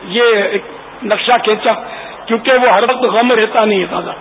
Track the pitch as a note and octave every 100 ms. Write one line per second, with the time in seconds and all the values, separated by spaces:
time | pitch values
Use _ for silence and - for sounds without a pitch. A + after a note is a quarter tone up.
0 | F#3+ G3+ A#3+ G#3+ G3 G3+ - - - -
1 | A3+ G#3 - A#3+ G#3+ G#3+ B3 A3 - -
2 | - - - A3+ A3+ B3+ B3 G3 A#3 B3
3 | B3 G3+ B3 A#3+ G#3+ A3+ G#3+ G3 F3 F3+
4 | E3+ -